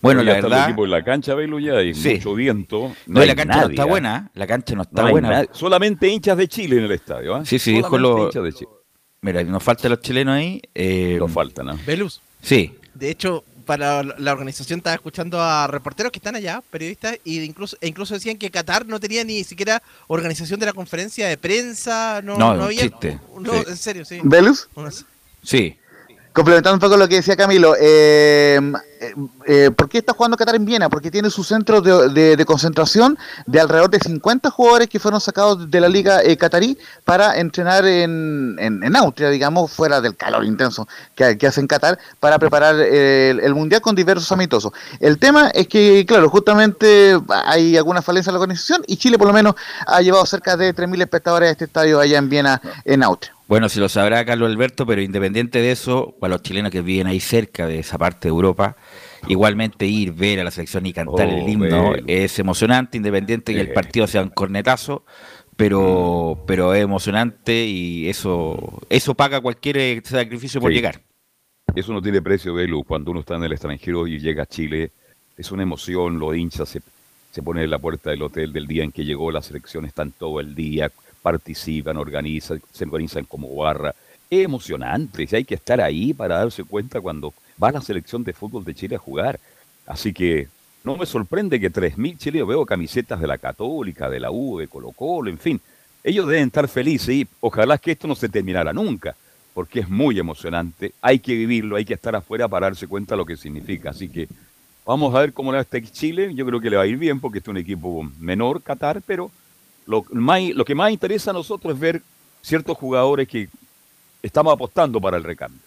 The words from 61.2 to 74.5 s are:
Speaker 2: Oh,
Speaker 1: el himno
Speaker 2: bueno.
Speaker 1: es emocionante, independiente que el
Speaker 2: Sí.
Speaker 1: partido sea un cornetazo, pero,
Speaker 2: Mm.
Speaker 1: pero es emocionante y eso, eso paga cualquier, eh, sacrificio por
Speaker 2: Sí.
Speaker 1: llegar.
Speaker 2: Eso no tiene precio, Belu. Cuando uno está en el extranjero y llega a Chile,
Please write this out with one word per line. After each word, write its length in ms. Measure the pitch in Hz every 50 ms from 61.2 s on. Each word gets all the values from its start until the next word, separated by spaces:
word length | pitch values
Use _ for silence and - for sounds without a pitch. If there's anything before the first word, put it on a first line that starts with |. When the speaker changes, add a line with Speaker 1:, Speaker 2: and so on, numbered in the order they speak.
| 98
Speaker 2:
Oh, 40 | -
Speaker 1:
el 180 | - 76 69 104
himno 380 | 107 104 101 92 85 85 90
Speaker 2:
bueno. 160 | 101 - - -
Speaker 1:
es 320 | 64 87 92 95 98 - -
emocionante, 560 | 95 95 90 - 113 110 123 127 127 123 -
independiente 580 | 120 104 104 101 98 98 98 117 117 - - 107
que 60 | 85
el 80 | 98
Speaker 2:
Sí. 60 | - -
Speaker 1:
partido 340 | 101 92 - - 117 110
sea 140 | 95 - 104
un 80 | 95 95
cornetazo, 720 | - - 98 95 98 101 101 127 127 123 - - 143 139 _ _ - - - - - - _ _ _
pero, 800 | - 110 104 101 98 95 92 92 92 87 87 87 87 85 82 78
Speaker 2:
Mm. 80 | 78 80
Speaker 1:
pero 260 | 90 98 92 90 90 95
es 80 | 101
emocionante 840 | 104 98 98 95 - 104 98 107 117 120 - _ _ - 117 117 117
y 420 | 110 101 92 87 87 85 85 80
eso, 720 | 85 98 - - 104 90 87 82 78 - - - - - - - _
eso 260 | - 131 - 143 131
paga 260 | - 143 139 139 135
cualquier, 360 | 123 123 117 _ - 143 143 139
eh, 220 | 135 127 120 113 113
sacrificio 560 | - 123 127 120 110 120 120 127 135 117 139
por 100 | 120 -
Speaker 2:
Sí. 40 | -
Speaker 1:
llegar. 260 | - 117 92 80 - _ _ _ _ _ _ _ _ _ _ _ _ _ - -
Speaker 2:
Eso 160 | 90 95 107
no 100 | 113 101
tiene 200 | 90 104 101 98
precio, 320 | 80 90 98 92 - 92 85
Belu. 320 | 87 90 90 80 76 69
Cuando 260 | _ 80 78 71 82
uno 80 | 87 85
está 160 | 73 - 87
en 80 | 85 85
el 80 | 80
extranjero 560 | 76 71 - 76 73 71 - 87 87 85 85
y 100 | 85 80 73
llega 220 | 73 80 78 76 71
a 20 |
Chile, 460 | -